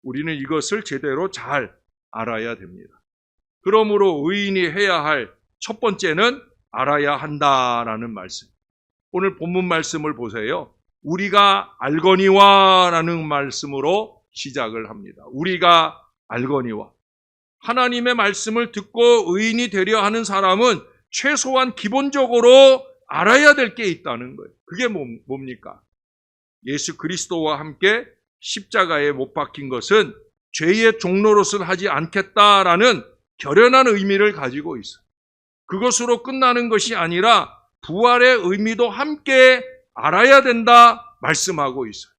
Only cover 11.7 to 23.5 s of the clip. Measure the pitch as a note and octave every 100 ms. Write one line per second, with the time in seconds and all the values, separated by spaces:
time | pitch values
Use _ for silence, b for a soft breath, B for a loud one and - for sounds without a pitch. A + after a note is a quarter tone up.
11.7 | _ C3 D#3 F3 F#3 F#3+ G3 G3+ G3 F#3+
12.7 | F#3 F3+ E3+ E3 E3+ D#3 D3 C#3 - C#3+
13.7 | C#3 C#3+ G3 A3 _ _ - C#3+ B2+ A#2
14.7 | A2+ G#2+ G#2+ G2 - - C3 F3 F3+ F3
15.7 | E3+ D#3+ - _ _ _ A#2+ C3 C#3 A#2+
16.7 | G#2+ A2+ _ _ _ _ _ _ _ -
17.7 | B3 B3 A#3+ A#3+ A#3+ G3+ G3 A3 A3+ A#3
18.7 | G#3+ - A3+ A#3+ A#3 F3 F#3 A3+ A3+ A#3+
19.7 | F#3+ F#3 A3 G3+ A3+ A3 G3 F#3+ F#3+ B3
20.7 | F3+ b b b - C#4 D4 C4 C4 B3+
21.7 | - G#3+ C4 C#4 C#4 B3+ A#3+ A#3+ C4 C4+
22.7 | C4 - _ _ C#3+ F#3 C4 D4